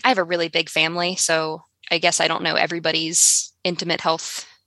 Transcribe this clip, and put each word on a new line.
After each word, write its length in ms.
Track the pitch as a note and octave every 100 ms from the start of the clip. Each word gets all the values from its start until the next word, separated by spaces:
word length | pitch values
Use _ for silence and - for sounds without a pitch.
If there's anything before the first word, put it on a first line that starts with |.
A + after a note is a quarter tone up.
| B3
I 20 |
have 120 | B3+
a 40 |
really 240 | E3+ F3 E3
big 220 | E3 D#3+
family, 480 | - D#3+ F3 F3 F#3
so 480 | - D#3+ D#3+ D#3+ - _ -
I 60 | E3+
guess 200 | F3 -
I 80 | D#3+
don't 160 | E3
know 120 | E3+ -
everybody's 960 | - E3+ E3 D#3+ D#3+ E3+ - - - _
intimate 380 | F3+ F3 F3 E3
health 440 | E3+ D#3+ - - - -